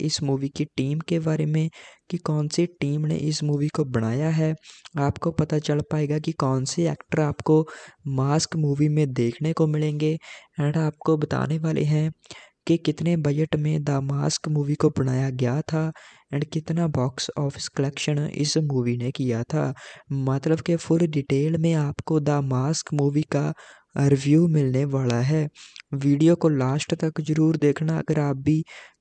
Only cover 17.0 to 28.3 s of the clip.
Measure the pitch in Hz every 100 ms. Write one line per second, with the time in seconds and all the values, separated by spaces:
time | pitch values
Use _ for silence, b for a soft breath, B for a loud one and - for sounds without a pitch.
17 | 127 - - - 139 - - - 139 143
18 | - 147 147 - 147 - 151 131 120 123
19 | 120 - 127 113 120 156 139 - B B
20 | B 139 131 135 156 160 - 170 - 165
21 | 170 147 135 139 151 165 165 160 143 -
22 | - 156 147 143 139 156 135 160 - 147
23 | 143 143 156 143 151 156 B B B -
24 | 139 139 139 156 170 156 135 127 143 135
25 | 123 120 127 156 151 - B B - 139
26 | 139 143 160 170 160 143 127 147 - 165
27 | 160 156 156 156 156 160 147 139 156 160
28 | 147 156 143